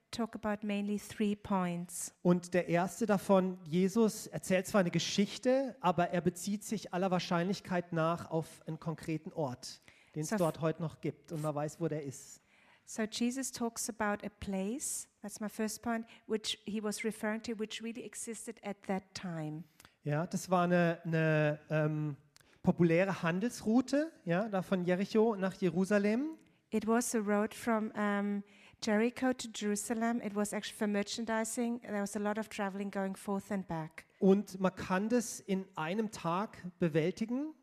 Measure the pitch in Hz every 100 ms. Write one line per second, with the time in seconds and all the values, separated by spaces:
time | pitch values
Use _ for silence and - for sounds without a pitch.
0 | _ - 226 214 214 208 214 202 202 208
1 | - - 208 202 - 196 180 175 175 -
2 | - - 180 180 175 180 165 170 180 -
3 | 226 202 - 196 185 180 175 165 190 202
4 | 220 - - 160 - 185 196 214 175 170
5 | - - 202 - 254 262 269 - 170 170
6 | 175 180 175 175 - 208 - - - 180
7 | 190 180 - 175 175 202 - 180 175 165
8 | 160 170 - 160 156 - - 160 - 156
9 | - 156 180 - 143 123 - - - -
10 | _ - 151 214 170 156 160 160 160 -
11 | 156 - - 160 156 147 151 - 165 151
12 | 143 131 - - _ _ _ _ - -
13 | 214 - 240 254 254 - 233 226 - 214
14 | 208 208 202 - - 190 190 254 - -
15 | - _ 208 - 214 - 220 - - 226
16 | 226 - - 214 220 - - 208 214 208
17 | 226 202 220 220 226 220 220 - 226 226
18 | - - - 220 - 226 202 196 - 190
19 | 190 - 190 165 151 151 175 _ - _
20 | - 147 180 190 - 180 175 175 170 165
21 | 170 160 160 156 151 151 - 156 151 156
22 | 151 143 _ - _ _ - 175 170 165
23 | 190 175 170 175 233 - - 226 262 277
24 | 320 - - 170 226 196 180 196 175 180
25 | 196 220 220 202 190 180 185 160 190 208
26 | 202 220 302 320 _ _ _ 220 208 226
27 | 247 240 202 208 214 - - 220 214 -
28 | 208 202 202 202 202 - - - - 208
29 | 233 240 262 254 233 220 208 208 - 226
30 | 226 233 214 208 208 214 - - 214 202
31 | 202 - 226 226 226 - 233 240 - 208
32 | 202 220 208 208 220 - 202 190 202 196
33 | 190 190 - 196 190 202 185 165 156 -
34 | - - 196 196 202 185 190 185 - 190
35 | 214 247 233 - - 190 190 - 160 196
36 | 220 - 175 170 220 - 180 - 175 156
37 | 156 185 220 247 302 320